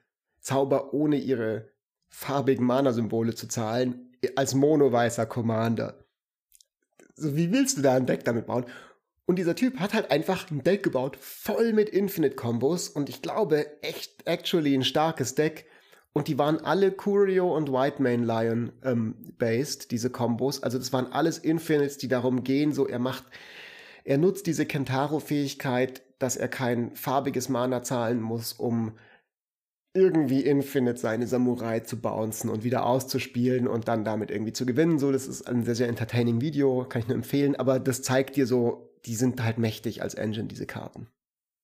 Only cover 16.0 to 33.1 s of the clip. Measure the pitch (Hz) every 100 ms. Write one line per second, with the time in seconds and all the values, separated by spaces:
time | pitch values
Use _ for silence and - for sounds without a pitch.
16 | _ 151 147 139 147 160 - 170 196 196
17 | 208 202 196 185 180 151 143 123 143 143
18 | 127 120 117 113 113 113 120 - 131 120
19 | 110 - - - 117 113 - - - 120
20 | 123 123 120 117 131 143 - 123 - 131
21 | - 135 165 156 151 160 - 151 143 143
22 | 123 127 127 127 123 139 151 135 135 120
23 | 127 131 - - - - - - - -
24 | - 139 180 190 165 151 151 143 123 131
25 | 143 151 - 147 139 - 139 123 131 -
26 | _ - 127 - 120 - 123 120 117 -
27 | 139 135 135 135 120 120 127 127 - 127
28 | 113 120 110 117 117 - 120 117 110 -
29 | - _ _ _ _ _ _ _ _ 185
30 | 185 160 135 135 135 143 139 143 123 120
31 | 120 110 117 123 123 120 113 113 - 117
32 | 110 104 110 110 113 110 120 120 101 131
33 | -